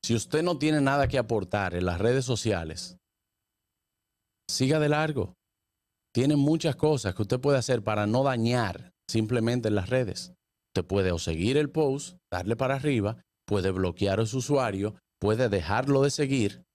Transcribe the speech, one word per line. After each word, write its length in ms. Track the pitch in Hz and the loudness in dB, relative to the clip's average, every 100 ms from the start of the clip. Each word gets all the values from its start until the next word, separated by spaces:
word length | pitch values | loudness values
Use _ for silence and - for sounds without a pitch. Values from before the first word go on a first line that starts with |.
Si 120 | - | 0
usted 280 | 117 - 151 | -2 0 -2
no 160 | 175 160 | 0 0
tiene 220 | 151 156 | 2 2
nada 280 | 139 143 135 | 2 2 2
que 100 | 135 | 0
aportar 560 | 113 113 90 104 95 | 0 -2 0 -2 -2
en 100 | 87 | -2
las 140 | 90 87 | -2 0
redes 260 | 110 131 | 0 0
sociales, 720 | 127 117 113 95 82 82 - - _ _ _ _ _ _ _ _ _ _ _ _ _ _ - | 0 -2 -2 -2 -4 -10 -14 -18 _ _ _ _ _ _ _ _ _ _ _ _ _ _ -8
siga 280 | - 131 156 | -2 0 2
de 100 | 147 | 2
largo. 460 | 147 156 139 - - _ _ _ _ _ _ _ | 0 0 -2 -6 -8 _ _ _ _ _ _ _
Tiene 220 | - 135 147 | 0 2 4
muchas 400 | 143 160 160 131 | 4 2 0 0
cosas 380 | 156 147 98 | 0 2 -2
que 80 | 87 | -2
usted 160 | 107 131 | -2 0
puede 200 | 143 139 | 2 2
hacer 240 | 123 123 | 2 -2
para 220 | 107 107 104 | 0 0 2
no 160 | 117 | 2
dañar 680 | 135 123 117 123 107 - - _ - | 2 0 0 0 -2 -6 -14 _ -4
simplemente 580 | 113 110 123 113 123 110 | -2 0 0 0 0 0
en 60 | |
las 160 | 104 92 | 0 0
redes. 420 | 127 117 - - - _ _ _ | -2 -2 -6 -12 -20 _ _ _
Usted 140 | - 87 | -6 -2
puede 240 | 98 92 | 0 2
o 60 | 85 | 0
seguir 400 | - 80 98 135 | -2 -2 0 2
el 120 | 147 | 0
post, 460 | 156 147 139 - - _ | 0 0 -2 -8 -18 _
darle 240 | 90 90 117 | -8 -4 -2
para 200 | 131 135 | 0 0
arriba, 460 | 147 127 101 113 _ _ - | 0 2 0 -4 _ _ -4
puede 240 | 101 92 | 0 0
bloquear 500 | 92 90 85 101 95 | 0 -2 0 0 2
a 60 | 113 | 0
su 120 | 127 | -2
usuario, 560 | 120 143 123 98 104 107 _ _ | 0 0 0 -2 -4 -6 _ _
puede 300 | 101 110 123 | 0 2 2
dejarlo 500 | 98 78 104 135 139 | 0 0 -2 2 2
de 80 | 139 | 2
seguir. 520 | 139 139 135 101 - _ | 0 -2 2 0 -2 _